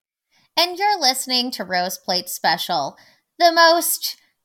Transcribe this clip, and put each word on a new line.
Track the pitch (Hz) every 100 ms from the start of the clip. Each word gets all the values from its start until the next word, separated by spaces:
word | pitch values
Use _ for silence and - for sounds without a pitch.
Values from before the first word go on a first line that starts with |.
| _ _ _ _ _ -
And | 349 349
you're | 403 392
listening | 254 262 262 247 247
to | -
Rose | 185 180 180 -
Plate | - 180 -
Special, | - 175 165 - 165 139 - _ _ _ -
the | 339
most | 330 330 339 320 - - - _ _